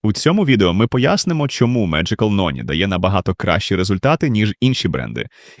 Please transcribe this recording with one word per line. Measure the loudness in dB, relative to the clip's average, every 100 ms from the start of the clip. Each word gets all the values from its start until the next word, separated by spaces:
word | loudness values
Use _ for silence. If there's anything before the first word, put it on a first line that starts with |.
У | -2
цьому | 0 2 2
відео | 2 4 4
ми | 2 0
пояснимо, | 2 2 0 0 -2 -4
чому | 0 0 2 0
Magical | 0 -2 0 0
Noni | 2 0 -4
дає | -4 -2 0
набагато | 0 0 0 -2
кращі | -4 0 0 0 -2
результати, | 0 0 0 0 0
ніж | 2 0 0
інші | 0 0 -2
бренди, | -4 -6 -8 -10 _ -20 -20